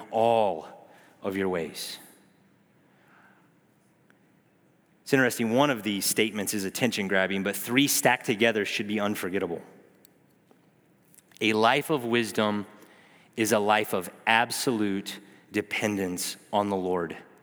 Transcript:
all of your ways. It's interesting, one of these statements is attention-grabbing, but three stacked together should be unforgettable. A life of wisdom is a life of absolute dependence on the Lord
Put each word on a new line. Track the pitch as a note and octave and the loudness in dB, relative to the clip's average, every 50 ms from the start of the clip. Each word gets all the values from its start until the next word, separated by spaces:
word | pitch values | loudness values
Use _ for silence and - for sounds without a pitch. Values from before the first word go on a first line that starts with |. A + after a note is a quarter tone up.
| - - | -8 -4
all | - A2+ A2+ A#2 A#2 A2+ G#2+ G2 F2 D#2+ - - - - - - - - - - _ - | 0 2 4 4 4 4 2 2 0 -4 -8 -14 -18 -20 -20 -20 -20 -20 -20 -20 _ -10
of | - G2 F#2+ | -8 -6 -4
your | G2 F#2+ F#2+ | -2 -2 -2
ways. | F2+ F2 D#2+ D2+ - - - - - - - - - _ _ _ _ _ _ _ _ _ _ _ _ _ _ _ _ _ _ _ - - - - _ _ _ _ _ _ _ _ _ _ _ _ _ _ _ _ - _ _ _ _ _ _ _ _ _ _ _ _ _ _ _ _ _ | -2 -2 -4 -6 -8 -10 -12 -12 -12 -14 -18 -20 -20 _ _ _ _ _ _ _ _ _ _ _ _ _ _ _ _ _ _ _ -20 -20 -20 -20 _ _ _ _ _ _ _ _ _ _ _ _ _ _ _ _ -20 _ _ _ _ _ _ _ _ _ _ _ _ _ _ _ _ _
It's | - - | -4 2
interesting, | C#3 C3+ C3 A#2+ - - A#2 A2 | 2 4 4 4 2 0 -2 0
one | A2+ B2+ C#3+ D3 | 2 2 4 2
of | C3 A2 G2 | 2 -2 -2
these | G#2+ G2+ G2 F#2 | -2 -2 -2 -2
statements | - - - G#2+ A2 G2 G#2+ F#2+ - | -2 2 2 0 0 0 -4 -4 -4
is | - G#2 F#2+ | -4 -4 -4
attention-grabbing, | F#2+ - - C3 A#2 - A2 G2+ F#2 G2 F#2+ F#2 F#2 G2 G2 F#2+ | -4 -4 -2 -2 -2 0 -2 -2 0 0 0 2 0 0 -2 -2
but | G2+ G2 | -2 -4
three | - - - A#2+ C3+ C#3+ | -4 -4 0 2 2 2
stacked | C3 - - - B2+ B2 - - | 4 2 2 2 2 2 2 0
together | - A#2 G2 A#2 A#2 G#2+ G#2+ G2+ | -2 0 2 2 2 2 2 -2
should | - - - A2 G#2 | -2 -4 -6 -4 -2
be | G#2 G#2+ | -2 -2
unforgettable. | G#2 G#2 G#2+ - - F2+ F2+ G2 F#2+ F2 E2+ D#2+ - - - - - - _ _ _ - _ _ _ _ _ _ _ _ _ _ _ _ _ _ _ _ _ _ _ _ _ - _ _ - - | 0 -2 -2 -2 -4 -4 -2 -2 -2 -2 -6 -8 -10 -16 -20 -20 -20 -20 _ _ _ -20 _ _ _ _ _ _ _ _ _ _ _ _ _ _ _ _ _ _ _ _ _ -20 _ _ -8 -2
A | - A2 | 0 2
life | A2 G#2+ A2 A2+ C3 D3 C#3 - | 2 4 4 4 4 4 2 0
of | D#3+ C#3 A#2+ | -2 -2 0
wisdom | A#2 A#2 A#2+ A#2 G#2 - A2+ A2 G#2 G#2 G#2 G2 - - - - - - - - - - - _ _ - | 0 2 2 2 0 0 0 0 2 0 -2 -4 -8 -14 -20 -20 -20 -20 -20 -20 -20 -20 -20 _ _ -2
is | - A2+ G#2 | -2 0 2
a | A2+ G#2+ | 2 2
life | G2+ G#2 G#2+ G#2+ G#2+ - - | 4 4 2 2 2 0 -2
of | G2 F2 - - - - | -4 -4 -6 -12 -8 0
absolute | A2+ A2+ A2+ A#2+ A#2+ - - - C3+ A#2+ G#2+ G#2+ G2+ F#2+ G2+ - - - - - - - - _ - | 2 4 4 2 2 -2 -4 -2 -2 0 0 0 0 -2 -4 -6 -8 -12 -14 -16 -20 -20 -20 _ -6
dependence | - G#2 G2+ - - - A#2 G#2+ G#2 G2 F#2+ F2+ F2+ F2 - - - - - - | -4 -4 -4 -4 -4 -2 -2 -2 0 0 -2 -4 -4 -4 -6 -6 -8 -10 -10 -4
on | - G2+ G#2 G2+ | -2 0 0 0
the | G2 | 0
Lord | F#2+ F#2 F#2 F2+ F2+ E2+ D#2+ - - - - - - | -2 0 0 0 -2 -2 -4 -8 -12 -16 -20 -20 -20